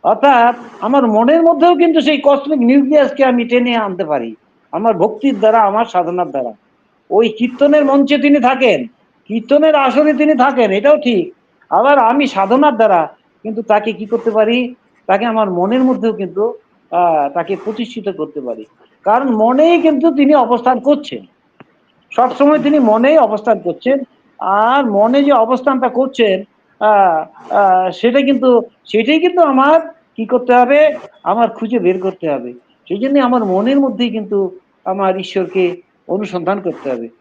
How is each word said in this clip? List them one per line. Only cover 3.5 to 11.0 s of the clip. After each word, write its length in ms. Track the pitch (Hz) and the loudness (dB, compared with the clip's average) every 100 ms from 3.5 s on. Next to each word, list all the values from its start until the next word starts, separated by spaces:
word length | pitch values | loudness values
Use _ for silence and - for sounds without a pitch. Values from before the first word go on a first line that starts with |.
| 247 240 233 | -2 0 -2
আনতে 300 | 208 180 165 | -4 -6 -4
পারি 300 | 143 117 107 _ _ _ | -4 -6 -14 _ _ _
আমার 220 | 165 226 | -4 -2
ভক্তির 460 | 190 208 - 277 208 | 0 -2 0 -4 2
দ্বারা, 220 | 220 226 | 2 4
আমার 240 | 208 214 233 | 2 0 -2
সাধনার 460 | 180 170 180 175 | -2 -2 -4 -4
দ্বারা। 220 | 139 120 107 _ _ _ _ _ | -6 -8 -12 _ _ _ _ _
ওই 200 | 196 226 | 0 0
কীর্তনের 560 | - 247 247 285 302 285 | -2 -6 0 2 2 2
মঞ্চে 320 | 277 277 285 | 2 2 2
তিনি 220 | 285 285 | 2 2
থাকেন, 480 | 247 262 262 156 117 _ _ _ _ | 2 2 0 0 -4 _ _ _ _
কীর্তনের 500 | 226 233 285 311 302 | -8 0 2 2 2
আসনে 380 | 262 233 302 | 2 2 0
তিনি 220 | 285 302 277 | 2 0 2
থাকেন, 360 | 262 254 214 | 2 2 0
এটাও 260 | 196 277 | 2 2
ঠিক। 360 | 294 | 2